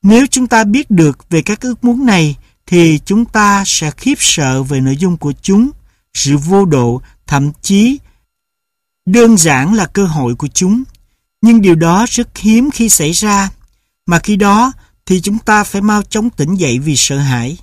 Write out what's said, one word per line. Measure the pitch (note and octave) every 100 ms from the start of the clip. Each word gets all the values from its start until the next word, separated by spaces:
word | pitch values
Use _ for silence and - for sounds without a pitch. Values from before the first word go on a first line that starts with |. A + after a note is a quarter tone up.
Nếu | G3 A3+ C#4
chúng | B3+ B3
ta | A#3
biết | G#3 A#3+ D4
được | F#3 D#3 C3 _
về | E3
các | C#3+ G#3
ước | B3+ A3+
muốn | A#3+ A#3+ C4
này | F#3+ D3+ C#3+ _ _ -
thì | F3 E3 D3+ -
chúng | G#3 A#3
ta | A3 G3+ G3+ G3
sẽ | - D#3
khiếp | - B3+ D4
sợ | - - C3+ C3
về | C3+ C#3
nội | C3 C#3
dung | F#3 E3+
của | D3 C3+
chúng, | - G3 C4 - _ _ _
sự | - C3+ C#3+
vô | D3 G3 F#3+
độ, | C#3+ A#2+ B2+ - _ -
thậm | C#3+ C#3+ -
chí | - G3 A#3 C#4 _ _ _ _ _ _ _ _ _ _ -
đơn | A3 A3+ A3
giản | D#3+ C3+ C#3+
là | A3 F3+
cơ | G3 F#3+
hội | D#3 B2 B2
của | D3
chúng. | - F#3 A3+ C4 _ _ _ _ _
Nhưng | A3 A#3
điều | F#3+ E3
đó | E3 F3+ A#3
rất | - A#3+ -
hiếm | G#3 A3 C#4+
khi | - A3+
xảy | - D3+
ra, | E3+ G#3+ G3+ G3 - _ _ _ _ -
mà | E3+
khi | - G#3
đó | G3+ G#3 B3+ - _ _ -
thì | F#3
chúng | G3+ A3
ta | - G#3+
phải | G3+ G3+
mau | G#3 G#3
chóng | G3 G#3+ A3+
tỉnh | - D3+ F#3+
dậy | D3 A#2+
vì | D3+ C3+
sợ | - C#3
hãi. | C#3 B2 A#2+ E3+